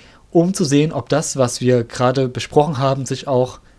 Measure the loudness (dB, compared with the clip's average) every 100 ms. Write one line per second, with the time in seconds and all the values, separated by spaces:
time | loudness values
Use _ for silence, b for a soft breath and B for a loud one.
0 | b b b 2 2 0 2 2 2 -2
1 | -2 -2 -2 -2 -2 0 2 2 0 -2
2 | 0 2 -2 -4 0 2 2 0 -2 -2
3 | -4 -8 -2 0 0 -4 b